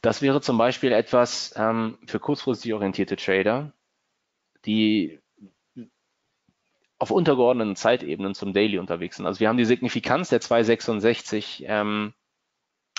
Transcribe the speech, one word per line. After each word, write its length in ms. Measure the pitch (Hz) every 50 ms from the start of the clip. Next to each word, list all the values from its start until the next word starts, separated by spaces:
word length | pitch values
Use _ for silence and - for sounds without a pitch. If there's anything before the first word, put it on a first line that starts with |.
Das 180 | - 117 110 -
wäre 220 | 143 139 135 143
zum 160 | - - 127 110
Beispiel 340 | 113 123 127 - - 131
etwas, 600 | 120 107 117 - - 123 120 120 - - - - -
ähm, 400 | - 110 110 113 113 113 110 - _ -
für 120 | - - 104
kurzfristig 560 | - - 147 139 - 135 123 104 - 120 110
orientierte 400 | 107 104 98 92 - 98 - 101
Trader, 580 | - - - 95 98 95 104 113 131 147 151 _ _ _ _ _ _ _ _ _ _ _ _ _ _ _ _ _ _ _
die 540 | - 107 110 110 107 107 107 87 78 80 71 _ _ _ _ - - _ _ _ _ _ 120 113 120 _ _ _ _ _ _ _ _ _ _ _ _ _ _ _ _ _ _ _ _ _ _
auf 140 | 127 -
untergeordneten 640 | - 196 170 147 143 127 123 120 127 120 110 104 98
Zeitebenen 580 | - - 113 120 123 - 73 76 92 98 98 98
zum 180 | - 101 98
Daily 260 | 92 98 104 107 101 92
unterwegs 380 | 90 92 85 87 87 78 -
sind. 100 | - 98
Also 140 | 90 98 95
wir 80 | 110 107
haben 80 | 117
die 80 | 123 120
Signifikanz 640 | 110 123 120 - 117 - 120 - - 131 151 180 -
der 120 | 135 117
zwei 240 | - - 120 117 117
sechsundsechzig, 1000 | 110 117 113 - - 113 104 98 113 117 - - - - 107 104 - - - -
ähm, 460 | - 107 104 104 104 104 107 107 107 123 _ _ _ _ _ _ _ _ _ _ _ _ _ _ _ _